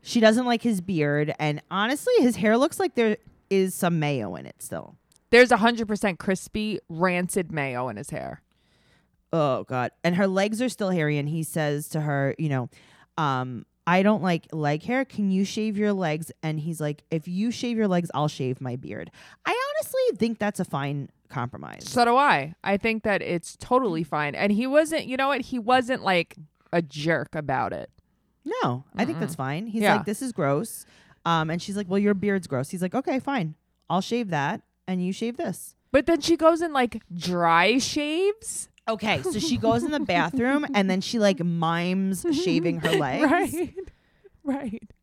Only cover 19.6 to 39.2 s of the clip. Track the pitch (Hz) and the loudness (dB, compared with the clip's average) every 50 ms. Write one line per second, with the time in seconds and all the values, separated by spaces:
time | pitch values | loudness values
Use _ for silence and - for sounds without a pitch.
19.6 | 523 571 587 622 605 - - 523 508 494 302 180 220 233 226 - 208 208 - - | -2 -2 -4 -4 -6 -2 -2 0 0 0 0 0 -2 -2 -2 -2 -4 -4 -2 -4
20.6 | 180 - - 143 139 143 143 143 143 - _ _ _ _ - 135 120 123 - - | -6 -4 -4 -4 -4 -4 -4 -6 -8 -10 _ _ _ _ -6 -6 -6 -6 -8 -12
21.6 | 71 64 52 - - - - 247 240 233 233 262 285 285 196 147 135 151 170 _ | -14 -14 -16 -14 -14 -4 2 4 4 6 6 4 4 4 2 2 0 -4 -10 _
22.6 | - - 196 196 - 226 220 220 - 220 202 180 - - 175 170 - - - _ | -2 -2 -2 0 0 -2 -4 -2 -2 -2 -2 -2 -2 -2 -4 -4 -4 -8 -16 _
23.6 | - - 247 262 262 214 165 160 170 - - 151 147 147 135 - 185 208 208 202 | -4 0 2 2 2 2 -2 -2 -4 -4 -4 -4 -4 -4 -2 -2 0 2 2 2
24.6 | 247 262 277 302 320 302 320 294 208 - 247 254 269 269 285 254 233 - 254 247 | 0 4 4 4 4 4 -2 -4 -4 -4 -2 -2 0 0 0 -2 -4 -6 -6 -6
25.6 | 208 214 254 262 247 233 262 - - 196 185 175 165 _ - - 151 _ _ _ | 2 4 2 2 4 0 -4 -2 0 2 2 2 0 _ -10 -20 -20 _ _ _
26.6 | _ _ - 170 170 139 - 151 143 165 165 139 - - - 160 151 135 135 127 | _ _ -2 -2 -2 -2 -8 -4 0 0 0 0 -2 -6 -8 -8 -4 -2 -2 -2
27.6 | 120 90 92 73 - - _ _ _ _ _ _ _ _ _ _ _ 294 427 508 | -2 -2 -4 -8 -10 -12 _ _ _ _ _ _ _ _ _ _ _ -6 -4 -2
28.6 | 480 - 123 127 135 _ _ - - - 330 - 214 - 165 151 135 131 143 165 | 0 -2 -2 -4 -8 _ _ -4 -2 -2 -2 -4 -6 -6 -4 -6 -4 -4 -4 -6
29.6 | 214 233 202 226 208 196 156 - - 202 214 - 269 254 226 - 160 139 139 147 | -6 -6 -4 0 4 4 4 4 2 -4 -4 -4 -6 -6 -2 0 0 2 2 0
30.6 | 226 - - - - _ - - _ _ - _ _ 170 170 160 156 160 160 175 | -2 -6 -10 -16 -18 _ -20 -20 _ _ -20 _ _ 0 2 2 2 0 -4 -4
31.6 | - - 196 202 208 175 190 202 202 208 208 190 180 202 196 190 165 - 143 123 | -6 -6 -6 -6 -4 -2 0 2 4 2 2 2 2 0 0 0 -2 -2 -4 -4
32.6 | 135 - - 175 180 185 - 247 269 - 277 262 - 285 277 254 165 156 156 _ | -4 -4 -4 -4 -4 -2 -2 -2 -2 0 -2 -2 -2 -2 -2 -2 -2 -4 -6 _
33.6 | _ _ _ _ _ _ 160 185 190 - 233 240 240 196 170 147 139 151 202 - | _ _ _ _ _ _ -2 -2 0 0 -2 -2 -2 -2 -2 -2 0 -2 -4 -6
34.6 | _ _ _ _ _ - 185 180 180 180 190 - 220 233 233 - 339 254 175 - | _ _ _ _ _ -4 -2 -2 0 -2 -2 -2 -4 -6 -4 -4 -6 -6 -6 -8
35.6 | - - _ _ _ _ - 277 302 - 339 330 - - 339 - 320 320 339 320 | -12 -18 _ _ _ _ 2 2 4 4 2 2 4 0 2 6 6 4 6 4
36.6 | 339 330 294 269 247 233 - 220 - _ 170 175 151 175 180 175 170 165 165 170 | 0 0 2 0 0 0 -2 -8 -12 _ -10 -8 -4 -2 0 2 4 6 6 6
37.6 | 180 202 233 269 - - - 302 294 294 311 339 381 403 415 440 - - - - | 6 6 4 4 2 0 -2 -2 -2 -2 0 0 0 0 0 -2 -10 -12 -10 -10
38.6 | - _ _ _ _ - 226 208 214 220 190 143 | -12 _ _ _ _ -6 -4 -4 -2 -2 -2 0